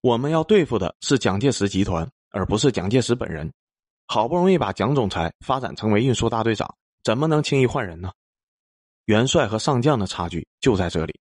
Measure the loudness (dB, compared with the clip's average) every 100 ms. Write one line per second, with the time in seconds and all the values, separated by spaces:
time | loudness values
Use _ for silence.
0 | 2 0 0 -2 4 4 4 0 -4 -6
1 | 0 2 2 2 0 0 0 0 0 -2
2 | -6 _ _ -6 -2 2 2 0 0 0
3 | 0 -2 -2 -8 -10 -12 _ _ _ _
4 | _ -2 0 2 2 2 0 -2 0 2
5 | 0 -2 -4 -6 -4 -4 -4 -6 0 2
6 | 2 0 0 0 0 -2 -4 -10 _ _
7 | -2 0 2 0 2 2 2 0 -6 -8
8 | -12 -12 _ _ _ _ _ _ _ _
9 | 0 2 4 2 0 -2 0 0 2 0
10 | -2 -4 -6 -6 -10 _ 0 2 0 -2
11 | -6 -8